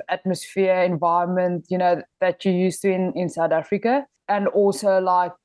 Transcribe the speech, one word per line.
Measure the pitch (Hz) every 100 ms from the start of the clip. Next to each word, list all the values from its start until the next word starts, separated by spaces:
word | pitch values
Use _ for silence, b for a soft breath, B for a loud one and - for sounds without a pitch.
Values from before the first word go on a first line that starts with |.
| -
atmosphere, | 180 190 180 - 190 190 185
environment, | 185 165 170 175 175 180 180 175 170
you | 185
know, | 180 175 - -
that | 185 180 196
you're |
used | 180 185 165
to | 196
in, | 185 185 -
in | 175
South | 165 165
Africa. | 160 156 202 233 269 269 _ -
And | 208 202
also, | 202 202 196 208 190
like, | 185 180 175 -